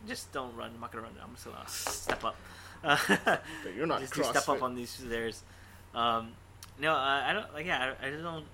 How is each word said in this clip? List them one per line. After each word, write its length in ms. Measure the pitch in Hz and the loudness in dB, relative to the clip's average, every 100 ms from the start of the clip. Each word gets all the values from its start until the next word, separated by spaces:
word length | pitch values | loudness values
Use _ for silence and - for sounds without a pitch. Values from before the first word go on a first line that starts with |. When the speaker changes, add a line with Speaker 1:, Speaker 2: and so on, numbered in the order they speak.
| 214 | -8
Speaker 1:
Just 240 | 247 - | -10 -6
don't 220 | 143 127 117 | -6 -6 -6
run. 160 | 113 | -8
I'm 60 | 117 | -8
not 120 | 117 | -8
gonna 120 | 117 | -8
run. 80 | 113 - | -8 -12
I'm 100 | - | -14
just 100 | 123 - | -12 -12
gonna 200 | - - | -10 -8
step 560 | - - - - - | -4 -2 -2 -2 0
up. 120 | 113 - - - - - | -2 -4 -14 -16 -16 -4
Uh, 120 | 156 147 - | 4 6 8
<laughs> 300 | 196 - 170 - 107 | 6 6 4 0 -8
Speaker 2:
But 100 | - | -6
you're 120 | 95 160 | -2 0
not 140 | 135 | 0
Speaker 1:
just 120 | 135 | 0
do 80 | - | 0
step 120 | 131 135 151 | 4 4 4
up 100 | 139 | 2
Speaker 2:
CrossFit. 40 | |
Speaker 1:
on 120 | 127 | 2
these 160 | 123 120 | -2 -6
stairs. 520 | - 127 117 113 110 - - - - - | -8 -4 -2 -2 -4 -14 -18 -18 -18 -6
Um, 380 | 123 117 117 113 117 - - - - | 2 4 4 0 -12 -18 -18 -18 0
no, 140 | 151 | 2
uh, 40 | 151 135 139 | 4 4 4
I 80 | 131 | 4
don't. 200 | 190 - | 0 -2
Like, 100 | 147 170 | -6 0
yeah, 280 | 143 131 - | 2 2 0
I, 40 | 135 | -4
I 40 | |
just 120 | 147 | -4
don't. 220 | 170 160 147 | -6 -6 -10